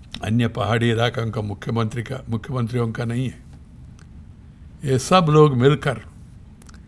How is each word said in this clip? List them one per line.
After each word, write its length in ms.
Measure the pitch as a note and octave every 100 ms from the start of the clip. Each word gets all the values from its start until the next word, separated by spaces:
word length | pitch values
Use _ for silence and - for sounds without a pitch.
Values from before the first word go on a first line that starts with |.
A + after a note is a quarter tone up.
| - -
अन्य 240 | - A#2 A#2
पहाड़ी 420 | - G2+ A2+ A#2+
इलाकों 400 | A2 A#2+ A2 A#2
का 100 | G#2+
मुख्यमंत्री 600 | G#2 G2 - A#2 A2+ A#2+
का, 220 | A2 B2+ -
मुख्यमंत्रियों 640 | A2+ - B2+ A#2 B2 A#2
का 120 | A2+
नहीं 260 | A#2 A#2+ B2+
है। 120 | - - - - - - - - - - - - - - -
ये 140 | C#3 C3
सब 280 | - F#3 E3
लोग 280 | D3+ D3+ B2+
मिलकर 440 | B2+ D3 D3+ A#2 - - - - - - - -